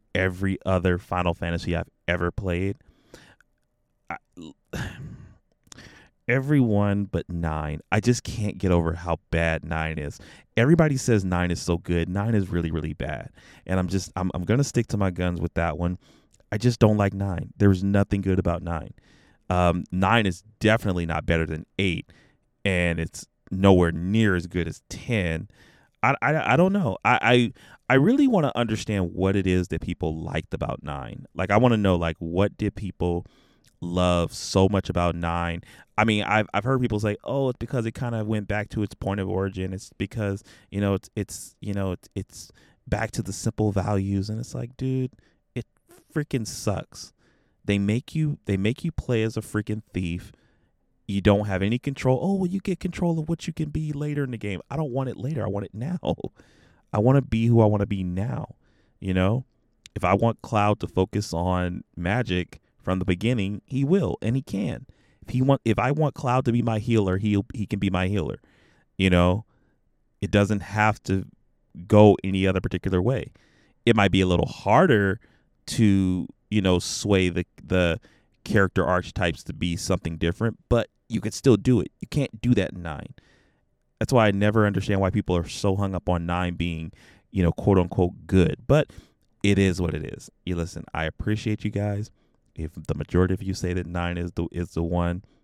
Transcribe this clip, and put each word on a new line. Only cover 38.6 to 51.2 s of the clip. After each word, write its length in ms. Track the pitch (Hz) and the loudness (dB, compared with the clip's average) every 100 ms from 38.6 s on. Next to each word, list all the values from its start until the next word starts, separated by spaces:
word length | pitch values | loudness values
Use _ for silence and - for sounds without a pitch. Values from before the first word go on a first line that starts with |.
| 104 | -6
to 140 | - | -4
its 100 | 104 | -6
point 260 | - - 101 | -6 -6 -4
of 100 | 95 | -4
origin. 440 | 95 98 95 92 | -2 -4 -4 -6
It's 180 | 95 - - | -8 -12 -8
because, 460 | 98 117 104 98 - - _ | -6 -4 -4 -4 -10 -20 _
you 120 | 98 | -4
know, 140 | 101 95 | 0 0
it's, 140 | - - | -4 -8
it's, 400 | 101 - - - | -8 -10 -18 -14
you 120 | 104 | -8
know, 200 | 98 95 | -4 -4
it's, 160 | 87 - - | -6 -10 -12
it's 360 | 92 - - _ _ _ - | -12 -14 -20 _ _ _ -6
back 240 | 104 110 | -4 -4
to 100 | - | -6
the 120 | 85 | -8
simple 380 | 95 113 - 107 | -4 -6 -2 0
values." 580 | 98 98 101 98 98 101 | 0 0 0 0 -2 -2
And 100 | 110 | -6
it's 140 | 120 | -8
like, 220 | 120 123 127 | -10 -10 -8
dude, 360 | 131 131 127 _ _ _ _ - | -4 -4 -4 _ _ _ _ -12
it 100 | - _ _ - _ | -12 _ _ -20 _
freaking 320 | - 147 135 110 | -8 -4 -4 -6
sucks. 680 | - - 98 - - - _ _ _ _ _ | -8 -4 -4 -6 -16 -20 _ _ _ _ _
They 160 | - 101 | -2 0
make 340 | 101 113 - | 2 -2 -2
you, 240 | 160 156 147 - | -4 -2 -4 -4
they 120 | 98 | -2
make 260 | 101 127 | 0 -2
you 80 | 170 | -6
play 320 | - - 120 | -8 -4 -2
as 140 | 110 113 | 0 -4
a 40 | |
freaking 400 | - 107 107 107 - | -6 -6 -4 -8 -6
thief. 380 | 90 90 87 - - _ _ _ _ _ _ - | -6 -4 -6 -10 -20 _ _ _ _ _ _ -6
You 140 | 98 | 0